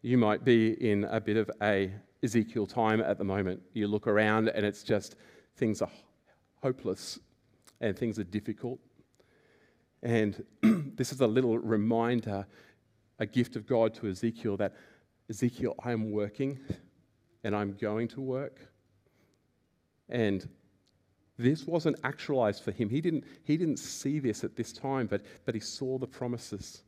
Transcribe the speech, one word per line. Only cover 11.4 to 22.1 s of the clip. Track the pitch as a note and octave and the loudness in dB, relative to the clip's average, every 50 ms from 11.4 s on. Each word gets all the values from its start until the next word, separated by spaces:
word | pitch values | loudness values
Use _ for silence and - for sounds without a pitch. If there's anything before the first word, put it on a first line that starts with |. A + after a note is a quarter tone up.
| C3 A#2+ A2 | 4 4 2
reminder, | A#2 - - A2+ G#2 G#2 A2+ A#2 A2+ A2+ A#2 B2 A#2 G#2+ A2 G2+ G2 G2 - - - - - _ _ _ _ _ _ _ _ _ - | 0 0 0 0 2 2 2 2 2 2 2 0 0 0 -2 -4 -4 -6 -8 -16 -20 -20 -20 _ _ _ _ _ _ _ _ _ -6
a | A2 | -6
gift | G#2 - B2 A#2+ A#2+ - | 0 0 0 0 0 -2
of | A2+ G#2 | -10 -4
God | - B2+ A2+ A2+ A2+ A2 | 0 4 4 4 4 2
to | - - | -2 -6
Ezekiel, | G#2 F#2 F#2 - A2+ A#2 - - A2+ G2 | -6 -4 0 -2 -2 -2 -2 -4 -4 0
that, | G2 G#2 F#2 - - - - - _ _ _ _ _ _ - | 0 -2 -2 -2 -8 -20 -20 -20 _ _ _ _ _ _ -12
"Ezekiel, | G#2+ - B2+ A#2+ A#2+ - B2+ A2 - - - | -4 0 0 -2 0 -2 -4 -4 -4 -4 -6
I | B2 | -4
am | A#2 A2 A2 A2 | -4 -2 -2 -2
working | G#2 G#2 G#2 G#2 - - C#3 C#3 C#3 C3+ - - - - - _ _ _ _ _ _ _ _ _ _ _ - | -2 -2 -2 -4 -4 -4 -4 -4 -4 -8 -8 -8 -10 -10 -10 _ _ _ _ _ _ _ _ _ _ _ -4
and | G#2+ G#2 | -2 -2
I'm | G#2 G#2 G2+ G2 | -2 -2 -4 -4
going | G2 A#2 G#2 G#2+ A2+ A#2+ A#2 | -4 -4 -4 -2 -2 -4 -4
to | - C3+ | -6 -8
work." | C3+ C3 B2+ C3 C#3 - - - - - _ _ _ _ _ _ _ _ _ _ _ _ _ _ _ _ _ _ _ _ _ _ _ _ _ _ _ - | -6 -4 -4 -6 -6 -8 -12 -18 -20 -20 _ _ _ _ _ _ _ _ _ _ _ _ _ _ _ _ _ _ _ _ _ _ _ _ _ _ _ -6
And | - A#2+ A2+ G#2 G2 F#2 - - - _ _ _ _ _ _ _ _ _ _ _ _ _ _ _ _ | -2 0 2 2 0 -2 -4 -10 -18 _ _ _ _ _ _ _ _ _ _ _ _ _ _ _ _
this | - A#2+ D3 D3+ D3+ - | 2 2 2 2 2 -2
wasn't | - E3 E3 D#3 D#3+ - - - | -2 -2 0 0 0 -2 0 -4
actualized | C3 | -6